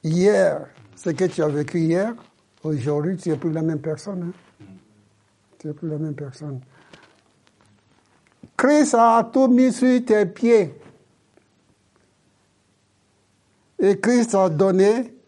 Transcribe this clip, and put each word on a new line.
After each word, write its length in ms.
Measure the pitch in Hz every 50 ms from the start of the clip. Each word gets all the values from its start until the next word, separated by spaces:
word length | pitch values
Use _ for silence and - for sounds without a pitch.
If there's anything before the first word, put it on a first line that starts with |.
| -
hier, 600 | 160 160 175 185 208 208 196 190 165 147 139 135 - _ - - _ -
ce 160 | - - 180
que 140 | 160 135 185
tu 180 | 180 - -
as 60 | 156 151
vécu 320 | 143 147 147 139 - 170
hier, 340 | 165 160 165 180 202 226 233 233 - _ _ _ _ _ _ _
aujourd'hui, 540 | - 156 151 139 117 147 147 147 147 180 190
tu 140 | - - 170
n'es 60 | 156
plus 140 | 147 160 165
la 120 | 156 165
même 180 | 160 160 160 143
personne, 500 | 135 156 156 151 - 202 196 180 175 170
hein ? 360 | 185 _ _ _ _ _ 104 95 95 92 _ _ _ _ _ _ _ _ _ _ _ _ _ _ _ _
Tu 80 | -
n'es 60 | 151
plus 160 | 151 151 175 160
la 100 | 151 147
même 160 | 160 156 143
personne. 460 | 135 147 135 131 - 151 147 135 127 131 _ _ _ _ _ - - - _ _ _ _ _ _ _ _ _ _ _ _ _ _ _ _ _ _ _ _ _ _ _ _ _ _ _ - - _
Christ 380 | - - 269 294 302 285 - -
a 300 | 233 233 233 226 226 220
tout 240 | 226 - 254 269 247
mis 240 | 247 240 254 254
sur 320 | - - 254 254 247 247 247
tes 200 | 254 214 214 202
pieds. 480 | 170 208 - 233 233 233 214 185 143 131 - - - _ _ _ _ _ _ _ _ _ _ _ _ _ _ _ _ _ _ _ _ _ _ _ _ _ _ _ _ _ _ _ _ _ _ _ _ _ _ _ _ _ _ _ _ _ _ _ _ _ _ _ _ _ _ _ _ _ -
Et 180 | - 196 196 196
Christ 380 | - 220 247 240 226 233 -
a 120 | 196 190 185
donné 640 | 156 147 190 196 185 185 196 202 220 247 247 - - - _